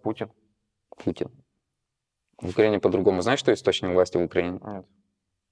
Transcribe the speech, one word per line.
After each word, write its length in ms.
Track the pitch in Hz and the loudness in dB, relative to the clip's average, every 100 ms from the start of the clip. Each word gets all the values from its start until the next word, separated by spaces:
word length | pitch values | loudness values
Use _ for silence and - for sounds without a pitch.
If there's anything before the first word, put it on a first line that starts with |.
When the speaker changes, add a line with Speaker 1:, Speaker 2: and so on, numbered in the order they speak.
Speaker 1:
Путин. 280 | 107 - 110 _ _ _ _ _ _ - | -8 -6 -10 _ _ _ _ _ _ -8
Speaker 2:
Путин. 260 | - - - - _ _ _ _ _ _ _ _ _ - | -6 -6 -10 -12 _ _ _ _ _ _ _ _ _ -12
В 80 | 90 | -6
Украине 280 | 107 107 101 | 2 2 4
по-другому. 420 | 95 98 98 92 | 0 2 2 2
Знаешь, 180 | 104 139 | 0 0
что 120 | - | 2
источник 380 | 104 98 - 92 | 2 0 -2 0
власти 240 | 90 90 90 | 2 2 0
в 60 | |
Украине? 360 | 85 90 87 92 | 0 -2 -2 -8
Speaker 1:
Нет. 220 | 107 98 - _ _ _ _ _ _ | -12 -14 -16 _ _ _ _ _ _